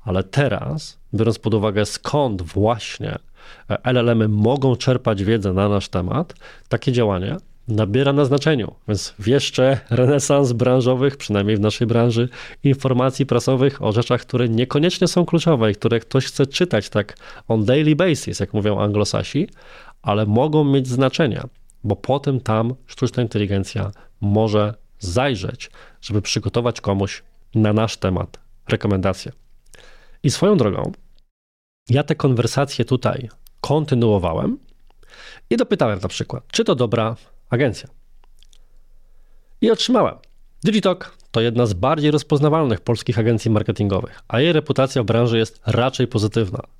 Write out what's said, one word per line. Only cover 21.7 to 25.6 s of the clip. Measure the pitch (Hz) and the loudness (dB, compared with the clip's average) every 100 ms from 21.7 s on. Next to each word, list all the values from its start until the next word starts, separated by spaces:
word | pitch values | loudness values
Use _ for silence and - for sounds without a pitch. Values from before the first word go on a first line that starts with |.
| - | -10
bo | 107 101 | -4 -4
potem | - 139 139 131 | -2 -2 0 -4
tam | - 110 113 127 - | 0 0 0 -4 -14
sztuczna | - 127 - | -4 -4 -2
inteligencja | 113 107 101 98 95 104 98 - - _ | -2 -2 0 -2 -2 -6 -6 -10 -20 _
może | 101 104 110 107 104 107 - - | 0 2 4 2 0 -4 -18 -12
zajrzeć, | 92 95 143 110 92 127 | -4 0 0 -2 -6 -10